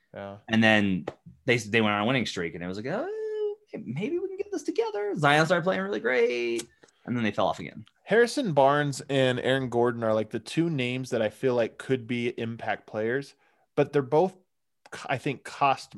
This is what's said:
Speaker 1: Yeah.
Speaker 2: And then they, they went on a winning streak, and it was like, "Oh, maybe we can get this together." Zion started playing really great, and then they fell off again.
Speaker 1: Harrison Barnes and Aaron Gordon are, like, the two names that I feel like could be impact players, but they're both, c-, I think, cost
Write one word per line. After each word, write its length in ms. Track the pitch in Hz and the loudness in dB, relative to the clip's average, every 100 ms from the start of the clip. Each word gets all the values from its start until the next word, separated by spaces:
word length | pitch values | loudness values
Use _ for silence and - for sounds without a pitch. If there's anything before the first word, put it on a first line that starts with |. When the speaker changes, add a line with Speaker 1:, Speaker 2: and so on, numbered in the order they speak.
| _ | _
Speaker 1:
Yeah. 240 | 104 98 101 - | -14 -14 -14 -2
Speaker 2:
And 140 | 113 | 4
then 440 | 110 107 101 90 - - - - - | 6 6 4 0 -4 -14 -20 -6 0
they, 100 | 117 | 0
they 240 | 107 113 | 2 2
went 140 | 107 | 2
on 60 | 104 | 2
a 20 | |
winning 220 | 107 135 101 | 0 0 -2
streak, 280 | - 85 | -4 -6
and 80 | 87 | -6
it 40 | 87 | -8
was 100 | 95 | -8
like, 100 | 120 | -6
"Oh, 680 | 202 359 440 440 427 415 415 _ | -6 -6 -8 -8 -6 -6 -8 _
maybe 440 | - - 135 226 349 | -14 -10 -6 -4 -4
we 100 | 381 | -6
can 80 | 381 | -8
get 160 | 415 | -8
this 100 | 370 | -6
together." 500 | - - 453 415 415 285 | -4 -4 -4 -4 -4 0
Zion 300 | 147 147 156 | 4 4 4
started 180 | 175 | 2
playing 160 | 175 190 | 0 -2
really 180 | 196 208 | -2 -4
great, 680 | 233 127 240 120 120 117 110 _ - _ - | 0 2 2 0 -2 -4 -6 _ -20 _ -6
and 100 | 120 | -2
then 60 | |
they 60 | 107 | -2
fell 160 | 101 92 | 2 0
off 120 | 80 | 0
again. 260 | 87 - - _ | -8 -14 -20 _
Speaker 1:
Harrison 500 | - 214 233 294 240 | 0 4 4 2 0
Barnes 480 | 143 135 147 147 131 - | 6 6 6 2 -4 -2
and 320 | 135 131 123 | 2 4 2
Aaron 300 | 120 135 131 | 0 0 0
Gordon 340 | 120 120 117 | 2 2 2
are, 80 | 113 | 0
like, 180 | 110 107 | 0 0
the 80 | 117 | -6
two 280 | - - 170 | -4 -2 0
names 400 | 147 123 127 127 | 0 -2 -4 -2
that 120 | 120 | 0
I 80 | 107 | 0
feel 240 | - 131 | 0 0
like 240 | 123 113 - | 2 0 -4
could 280 | - 131 113 | -4 -4 -2
be 220 | 123 120 - | -4 -4 -4
impact 480 | 113 113 110 101 - | -6 -6 -6 -6 -6
players, 480 | 110 113 131 139 _ _ _ _ - | -4 -2 -2 -6 _ _ _ _ 0
but 160 | 139 | 2
they're 80 | 147 | 0
both, 320 | 127 151 190 - _ _ _ _ - | 2 2 2 -2 _ _ _ _ -18
c-, 60 | - - | -12 -6
I 100 | 127 | -4
think, 240 | 147 127 | -4 -6
cost 540 | - - 139 135 - | -10 0 2 2 -4